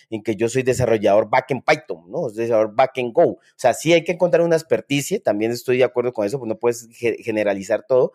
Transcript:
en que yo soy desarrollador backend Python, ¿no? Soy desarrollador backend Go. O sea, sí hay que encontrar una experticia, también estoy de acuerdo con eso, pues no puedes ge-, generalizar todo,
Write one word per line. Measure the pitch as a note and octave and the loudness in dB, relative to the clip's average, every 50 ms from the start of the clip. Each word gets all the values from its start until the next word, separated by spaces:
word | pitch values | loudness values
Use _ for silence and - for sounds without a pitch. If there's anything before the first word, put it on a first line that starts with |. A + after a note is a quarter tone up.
| _ - | _ -10
en | A2+ A2 | -10 -8
que | G2+ A#2 G#2+ | -4 -4 -2
yo | F#2+ A#2 A#2 | 0 0 0
soy | - C3 | 0 0
desarrollador | B2+ B2+ B2 - B2 A2+ A2+ A2 G2+ G#2 G2 G#2+ A2 G#2+ | 0 0 0 0 2 2 2 2 4 4 4 4 4 2
backend | - C3 - - C#3 A#2+ - | 0 0 0 0 -4 -4 -2
Python, | - D#3+ C#3+ - - F#2+ D#2+ E2+ F2 | -2 -2 -2 -4 -10 -12 -12 -12 -12
¿no? | G#2+ D#3 E3+ B2 | -8 -8 -6 -6
Soy | G#2 A2 A#2 | -4 -4 -2
desarrollador | A#2 A#2+ A2 A2 G#2+ G2+ | 0 2 2 2 2 2
backend | A#2+ C3 - - C3+ B2 A#2+ A2 | 0 0 0 0 -4 -6 -2 2
Go. | C#3+ E3+ | 2 2
O | B2+ F#2+ - _ _ _ | 2 2 -4 _ _ _
sea, | - - B2 A2+ | -2 0 0 0
sí | - - D#3 | 0 2 2
hay | E3+ E3 D#3+ | 2 2 2
que | - | 0
encontrar | F3 E3 F3+ E3+ D#3+ D#3+ E3+ | -2 0 0 2 2 2 2
una | E3+ E3 D#3+ | 2 2 0
experticia, | - - - - - - C#3+ C#3+ C#3 - F#3 - | 0 0 -2 -2 -2 -2 -4 -4 -2 -4 -6 -4
también | - A#2+ G#2 G#2 A2 A2+ | -2 -2 -2 0 0 -2
estoy | A#2+ A#2+ - - B2+ B2+ | -4 -4 -2 0 0 2
de | B2+ | 2
acuerdo | A#2+ - B2 A#2+ B2+ B2 | 0 0 -2 -2 -2 -2
con | - G#2 G#2 | -2 -4 -4
eso, | B2 C#3 | -4 -6
pues | A#2+ A2 | -6 -6
no | G#2+ - | -6 -2
puedes | - A#2+ A#2+ A#2 A#2+ A2+ | -2 -2 -2 -4 -8 -20
ge-, | - - A#2+ A#2 G#2 - | -12 -6 -4 -4 -4 -4
generalizar | F#2+ A#2+ G#2+ G#2+ G#2 G2+ G2 G2 F#2+ F#2+ A2 G#2+ - - | -4 -4 -2 0 0 0 -2 -2 -2 -4 -4 -4 -2 0
todo, | C3 B2+ C#3 F#3 - | 2 2 2 0 -2